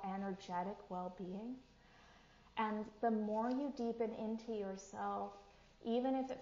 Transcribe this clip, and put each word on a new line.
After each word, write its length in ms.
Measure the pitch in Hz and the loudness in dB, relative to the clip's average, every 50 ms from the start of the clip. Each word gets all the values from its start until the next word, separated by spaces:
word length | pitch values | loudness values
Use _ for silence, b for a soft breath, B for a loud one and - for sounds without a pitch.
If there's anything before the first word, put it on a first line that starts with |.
| - 190 190 | -2 -2 -2
energetic 640 | 196 196 196 185 185 - - 180 175 180 190 208 196 - - | 0 0 -2 -2 -4 -4 -2 0 0 0 0 -2 -6 -6 -6
well-being. 680 | 185 180 180 180 185 - 196 175 185 196 220 240 262 254 - - - B B B B B B B B B B B B B B B B - | -4 -2 -2 -4 -4 -4 -6 -4 -4 -4 -4 -6 -6 -8 -10 -16 -20 B B B B B B B B B B B B B B B B 0
And 280 | 220 214 214 214 214 - - - | 2 2 2 0 -2 -4 -4 2
the 100 | - 233 | 4 4
more 400 | 220 214 214 208 214 220 226 240 | 6 6 4 2 2 2 4 4
you 200 | 254 262 285 285 247 - | 4 2 2 0 0 0
deepen 380 | 233 233 226 233 233 214 220 | 0 0 2 2 2 0 0
into 360 | 220 220 214 226 220 - - | -2 -2 -2 -2 -2 -2 -2
yourself, 840 | 226 214 202 190 190 196 - - - 214 202 202 202 202 202 202 202 - - B B B B B B B - | -2 -2 0 -2 -4 -6 -8 -10 -6 -2 -2 0 0 0 -2 -4 -6 -12 -18 B B B B B B B 0
even 300 | 240 226 247 247 262 262 | 2 2 4 4 4 4
if 160 | 262 262 262 | 2 2 -2
it 100 | 254 262 | -4 -6